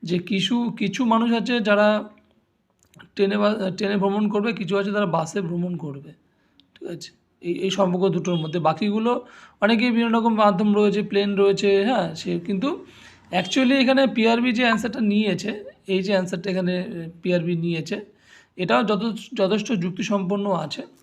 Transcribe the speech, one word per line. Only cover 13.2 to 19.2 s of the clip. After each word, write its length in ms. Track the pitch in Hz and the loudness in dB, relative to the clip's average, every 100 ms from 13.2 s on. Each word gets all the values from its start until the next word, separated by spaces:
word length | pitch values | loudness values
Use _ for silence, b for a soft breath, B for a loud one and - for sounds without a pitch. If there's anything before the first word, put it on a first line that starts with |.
| - | -4
actually 420 | 175 180 - 254 | -2 0 2 4
এখানে 340 | 269 254 269 269 | 4 4 4 2
পিআরবি 440 | - 226 233 254 | 2 2 2 2
যে 120 | 233 | 2
অ্যান্সারটা 360 | 240 226 247 - | 2 2 -2 -2
নিয়েছে, 640 | 214 208 214 175 208 427 - - - | 0 2 2 0 -4 -8 -12 -14 -4
এই 160 | 190 | -2
যে 80 | 190 | 0
অ্যান্সারটা 380 | 190 180 185 196 | 0 0 -4 -4
এখানে, 340 | 185 180 180 | -2 -2 -2
আহ, 260 | 185 170 165 - | -4 -10 -12 -8
পিআরবি 340 | 185 180 165 170 | -2 0 0 -2
নিয়েছে, 640 | 170 165 - 202 208 b b b b - | -2 -4 -4 -8 -10 b b b b -6
এটাও 280 | 180 240 | 0 2
যথেষ্ট, 520 | 214 202 226 202 | 2 0 -2 -6